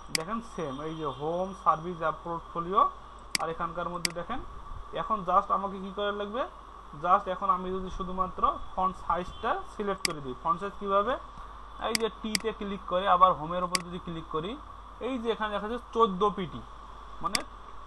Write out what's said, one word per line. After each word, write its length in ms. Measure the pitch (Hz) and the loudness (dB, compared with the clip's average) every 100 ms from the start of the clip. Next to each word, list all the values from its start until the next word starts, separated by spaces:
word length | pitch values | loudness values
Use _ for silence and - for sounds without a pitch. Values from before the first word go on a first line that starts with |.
| - 147 | -6 -4
দেখেন 240 | 165 165 - - | -2 -4 -4 -4
same। 260 | 156 135 | -4 -4
এই 140 | 156 160 | -6 -4
যে 100 | 147 | -4
home, 480 | 127 151 175 190 185 | -2 0 0 0 2
service, 360 | 170 156 170 170 | 4 4 2 -2
অ্যাপ, 160 | 160 156 | -2 -2
portfolio 580 | 170 165 - 170 175 208 - - - - - - | -4 -6 -4 -4 2 6 6 4 -12 -16 -6 -4
আর 80 | 160 | -2
এখানকার 400 | 165 170 165 175 | -2 -4 -4 -4
মধ্যে 220 | 175 170 170 | -2 -2 -2
দেখেন 200 | 170 262 - - - - - 202 | -4 -4 -6 -8 -8 -8 -6 -4
এখন 160 | 170 214 175 | 0 0 4
just 240 | 185 196 190 | 6 6 2
আমাকে 200 | 196 196 | 0 -4
কি 80 | 196 196 | -6 -2
করা 160 | 202 | -2
লাগবে? 320 | 202 202 226 349 - - - - 147 | 0 -2 -2 -4 -6 -16 -16 -14 -2
just 260 | 170 196 185 | 6 6 4
এখন 160 | 185 196 | 0 2
আমি 200 | 180 185 | 2 0
যদি 180 | 190 185 - | -2 -2 -4
শুধুমাত্র 600 | 180 185 185 196 247 330 - - | -2 0 0 4 4 4 -2 2
font 200 | 185 180 - | 2 2 0
সাইজটা 440 | 175 185 - 233 381 - - | 0 0 -2 -2 0 -2 -4
select 260 | 202 185 - | -2 0 -2
করে 140 | 156 | -2
দিই, 140 | 135 123 | -6 -2
font 160 | 160 170 | 0 0
size 140 | - - | -2 -4
কীভাবে? 340 | 202 196 214 320 - - - - - - 220 | 2 4 4 0 -4 -12 -12 -12 -12 -6 0
এই 60 | 226 | 2
যে 80 | 220 - | 2 -2
টিতে 300 | 220 208 220 208 | -4 -2 -2 -2
click 240 | 202 196 - | -4 -6 -2
করে 200 | 180 196 180 | 0 6 8
আবার 160 | 185 | 10
হোমের 300 | 160 156 180 | 8 0 0
ওপর 140 | 180 175 175 | 0 0 -2
যদি 120 | 180 | -6
click 280 | 180 160 - | -6 -6 -4
করি, 260 | 156 175 294 - - - - | -4 -4 -6 -10 -14 -14 -6
এই 160 | 220 262 | -4 0
যে 140 | 226 | 0
এখানে 200 | 214 214 202 | 0 0 -2
দেখা 120 | 214 | -2
যাচ্ছে 180 | 247 - | -4 -2
চোদ্দ 360 | 226 226 180 208 202 | 4 4 6 4 2
পিটি, 260 | 165 123 - - - - - - | -2 -6 -10 -12 -12 -12 -10 -4
মানে 180 | 165 - - - - - | 0 0 0 -10 -12 -12